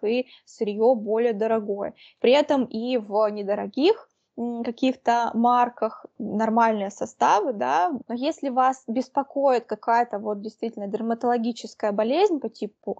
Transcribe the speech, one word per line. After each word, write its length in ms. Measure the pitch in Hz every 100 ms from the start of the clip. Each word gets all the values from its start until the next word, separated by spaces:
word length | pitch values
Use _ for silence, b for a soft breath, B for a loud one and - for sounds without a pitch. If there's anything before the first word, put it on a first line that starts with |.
и 240 | 208 240 254 B B
сырьё 480 | - 208 202 226
более 400 | 254 208 220 240
дорогое. 580 | 208 220 226 208 202 196 - b b
При 120 | 240
этом 320 | 277 294 285
и 320 | 240 220 240 254
в 320 | 208 202 214
недорогих, 800 | 208 196 196 202 247 320 453 - _ _ -
м, 240 | 240 233
каких-то 720 | 240 233 262 254 - 240 233
марках 720 | 226 240 247 247 - 220 - - -
нормальные 720 | 220 208 220 226 226 214 196
составы, 640 | - 220 - 247 381 349
да. 380 | 208 247 302 359 269 -
Но 60 |
если 360 | 240 277 311 277
вас 340 | 247 254 262 -
беспокоит 800 | 233 254 - 277 277 277 247
какая-то 560 | - 214 - 233 240 202
вот 200 | 214 208
действительно 460 | 214 - 226 226 202
дерматологическая 1040 | 240 226 233 247 240 226 233 - - 214
болезнь 480 | 202 220 294 403 302
по 100 | 226
типу 460 | - 214 _ -